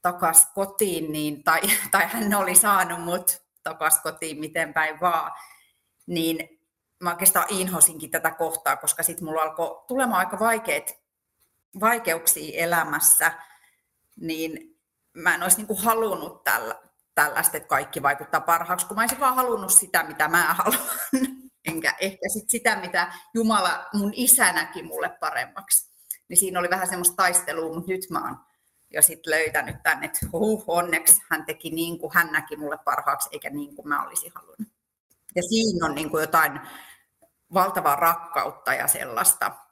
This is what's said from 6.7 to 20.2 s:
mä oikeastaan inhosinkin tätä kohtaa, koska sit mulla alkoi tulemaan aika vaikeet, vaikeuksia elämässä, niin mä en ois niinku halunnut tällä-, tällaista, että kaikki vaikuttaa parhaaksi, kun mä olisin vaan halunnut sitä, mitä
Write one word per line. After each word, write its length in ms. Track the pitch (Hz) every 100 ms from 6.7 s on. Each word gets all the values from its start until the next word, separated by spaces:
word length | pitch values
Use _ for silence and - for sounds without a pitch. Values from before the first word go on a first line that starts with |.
| _ _ _
mä 120 | 180
oikeastaan 340 | 175 190 180 -
inhosinkin 600 | 196 185 175 151 160 151
tätä 200 | 160 160
kohtaa, 460 | 156 165 160 - 143
koska 260 | 156 -
sit 180 | 165 160
mulla 200 | 160 160
alkoi 420 | 156 165 165 - -
tulemaan 320 | 254 254 190
aika 200 | 185 190
vaikeet, 600 | 226 220 214 151 - - _ _ _ _ _ _ _ 196
vaikeuksia 840 | 214 233 220 165 165 - 151 147
elämässä, 680 | 170 170 156 147 - - 165 - - - _ _ _ _ _ -
niin 640 | 165 160 160 156 - _ _ _ _
mä 220 | - 170 165
en 80 |
ois 140 | 180 175
niinku 180 | 214 202
halunnut 680 | 226 226 220 175 147 -
tällä-, 380 | - 110 113 - _ _ _ -
tällaista, 420 | 147 127 165 156
että 120 | -
kaikki 320 | 139 143 -
vaikuttaa 400 | 139 143 151 160
parhaaksi, 440 | - 165 170 180 -
kun 120 | 208
mä 40 |
olisin 180 | 240 254
vaan 160 | 262 254
halunnut 360 | 247 220 190
sitä, 320 | - 196 175
mitä 240 | 156 151